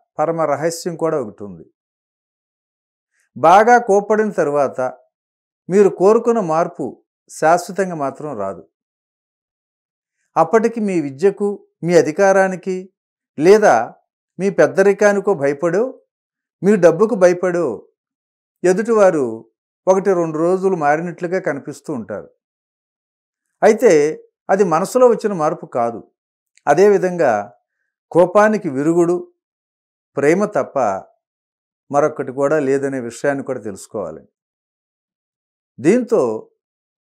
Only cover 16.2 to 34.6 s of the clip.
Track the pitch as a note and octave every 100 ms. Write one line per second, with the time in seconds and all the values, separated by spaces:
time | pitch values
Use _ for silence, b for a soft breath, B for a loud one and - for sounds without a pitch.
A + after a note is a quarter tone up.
16.2 | _ _ _ - F#3 G#3 E3 D#3+ G#3+ G#3
17.2 | F3+ F3+ F#3 F3 D3 G2 - _ _ _
18.2 | _ _ _ _ F3+ F#3+ A3 G#3+ F#3+ D#3+
19.2 | A#2+ A2 - _ _ _ F3+ F#3+ G3 F3
20.2 | D#3+ D3+ E3+ F#3 F#3+ F3 C#3+ D3+ F3 D#3
21.2 | F3 F#3 E3 C#3 D3+ C3+ - B2+ G2 F#2+
22.2 | - _ _ _ _ _ _ _ _ _
23.2 | _ _ _ - G3+ A3+ A#3+ D#3 D3+ D3+
24.2 | _ _ - G3 F#3+ D#3+ F#3+ B3+ B3 G#3+
25.2 | G#3 F3+ D#3 E3+ D#3+ B2+ A#2 G#2 - _
26.2 | _ _ _ _ C#3+ D3+ G#3 F#3+ F3+ F3
27.2 | C3+ G#2 G2+ _ _ _ _ _ - E3
28.2 | F3 G#3 G#3+ G#3+ D#3+ C3 D#3 E3+ E3+ F3+
29.2 | - _ _ _ _ _ _ _ _ C#3
30.2 | C#3+ F#3 G#3 D3 A#2 C3+ A2 F#2+ - _
31.2 | _ _ _ _ _ _ - C#3+ D3+ D3+
32.2 | C3 B2+ C#3+ D#3 C3+ C#3 C3+ C3+ A#2 -
33.2 | D3 C#3 C3+ B2+ G#2+ F#2+ - A2 E2+ D#2
34.2 | _ _ _ _